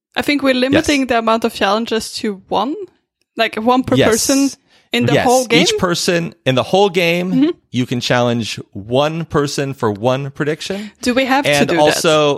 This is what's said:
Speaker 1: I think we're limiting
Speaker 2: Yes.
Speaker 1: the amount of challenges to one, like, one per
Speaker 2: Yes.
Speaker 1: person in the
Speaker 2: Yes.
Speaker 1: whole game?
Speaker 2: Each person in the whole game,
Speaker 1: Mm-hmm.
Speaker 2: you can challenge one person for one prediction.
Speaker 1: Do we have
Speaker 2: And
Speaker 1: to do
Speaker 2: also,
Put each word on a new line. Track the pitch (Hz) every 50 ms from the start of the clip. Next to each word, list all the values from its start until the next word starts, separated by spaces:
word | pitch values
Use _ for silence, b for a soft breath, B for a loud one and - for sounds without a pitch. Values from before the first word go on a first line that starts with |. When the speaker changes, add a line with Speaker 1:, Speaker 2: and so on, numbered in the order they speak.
| _ _ - -
Speaker 1:
I |
think | 247 - 294 277 277
we're | 262 254
limiting | 254 247 262 277 311 320 - 294 277
Speaker 2:
Yes. | 262 247
Speaker 1:
the | 247 233
amount | 226 226 226 226 -
of | 226 -
challenges | - 208 196 202 220 233 - 226 220 - - -
to | - - 220 196 190 190 -
one, | 190 190 208 262 320 427 381 - _ _ _ _ _ _ _ _ - -
like, | 226 220 -
one | - 220 240 247 262 254
per | - 262
Speaker 2:
Yes. | 254 240 -
Speaker 1:
person | 214 226 - - 277 269 277 269 - - b b b b b b
in | b 240 247
the | 233 -
Speaker 2:
Yes. | 226 190
Speaker 1:
whole | 254 240 262 254
game? | 214 226 240
Speaker 2:
Each | 320 403 440 427
person | - 180 170 - - - 180 170 165 - - _ -
in | 135 131
the | 127 113
whole | - - 190 202 202
game, | 165 185 175 170 170 175 180 185
Speaker 1:
Mm-hmm. | 185 262 285 320 339 - _ _
Speaker 2:
you | - 120 123
can | - 131 120
challenge | - - 135 123 120 123 120 120 110 104 - - - - -
one | 101 95 107 123 135 147 156 160 165 160
person | - - 156 143 139 - - 139 139 135
for | - - 110 104
one | 98 107 127 127 135 139 139
prediction. | - - 151 143 160 - - - 190 202 214 208 - _
Speaker 1:
Do | - 254 240
we | 254 269
have | 247 262 277 277
Speaker 2:
And | - 147 143 - 135
Speaker 1:
to | 175
do | 165
Speaker 2:
also, | 147 151 147 - - 165 156 151 151 147 139